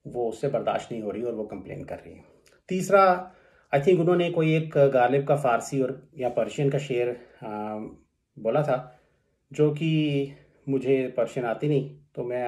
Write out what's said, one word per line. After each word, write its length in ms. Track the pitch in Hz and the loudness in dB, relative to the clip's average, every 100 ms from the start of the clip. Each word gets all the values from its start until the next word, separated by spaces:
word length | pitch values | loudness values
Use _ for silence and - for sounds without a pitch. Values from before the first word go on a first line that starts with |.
| 147 | -12
वो 220 | 123 117 | -6 -6
उससे 200 | 107 143 | -4 -2
बर्दाश्त 440 | 117 104 110 - | -2 -2 -4 -4
नहीं 100 | 117 | -8
हो 80 | 104 | -6
रही 120 | 98 | -6
और 120 | 120 | -6
वो 100 | 110 | -6
complain 400 | 104 98 - 95 | -8 -12 -12 -14
कर 120 | - 87 | -12 -14
रही 180 | 82 | -14
हैं। 100 | 85 - _ _ _ - | -20 -20 _ _ _ -6
तीसरा, 360 | 185 170 196 190 180 180 - _ _ _ | -4 4 6 8 4 -2 -18 _ _ _
I 80 | 143 | 0
think 200 | 147 175 | 4 4
उन्होंने 300 | 165 180 170 | 6 2 2
कोई 240 | 170 160 160 | 2 2 2
एक 200 | 160 147 139 | 2 4 6
गालिब 320 | 131 123 139 143 | 6 4 4 2
का 100 | 139 | 2
फ़ारसी 460 | 131 117 - 135 | 2 0 0 -2
और 200 | 127 135 - - | -2 -4 -12 -6
या 100 | 123 | -4
पर्शियन 400 | - 107 - 139 | -2 -2 0 0
का 80 | 139 | 0
शेर, 380 | - 120 123 120 - - | -2 -2 -2 -4 -12 -16
आ, 360 | 113 104 107 107 110 - _ _ _ - | -10 -8 -8 -8 -12 -16 _ _ _ -8
बोला 260 | 110 139 | -2 0
था, 160 | 143 127 - - _ _ _ _ - | 0 -2 -4 -20 _ _ _ _ -14
जो 180 | - 151 | -4 -2
कि 600 | 147 160 156 151 143 139 - _ _ - | -2 -2 0 0 -2 -4 -10 _ _ -6
मुझे 400 | 135 123 135 127 - | -4 0 0 0 -4
पर्शियन 300 | 113 - 120 | -4 -4 -6
आती 220 | 113 147 | -4 -2
नहीं, 200 | 143 - - _ | -2 -2 -12 _
तो 100 | - | -10
मैं, 200 | 123 123 | -6 -4